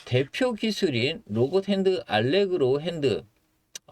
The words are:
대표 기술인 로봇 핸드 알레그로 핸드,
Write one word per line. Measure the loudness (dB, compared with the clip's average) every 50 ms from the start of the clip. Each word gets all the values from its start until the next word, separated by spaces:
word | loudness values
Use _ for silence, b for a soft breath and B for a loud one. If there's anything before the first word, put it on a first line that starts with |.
| -6
대표 | -2 0 0 0 0 -2 -2 -2 -2 -2
기술인 | -2 -4 -4 -2 0 0 0 0 0 0 -2 -4 -6 -8
로봇 | -4 0 0 0 2 2 0 0 0
핸드 | 0 0 2 0 0 0 -2
알레그로 | -2 0 0 2 2 2 2 2 2 0 2 2 2 2 0
핸드, | -2 -4 -4 -2 0 0 0 -2 -6 -10 _ _ _ _ _ _ _ _ -20 -20 _ -14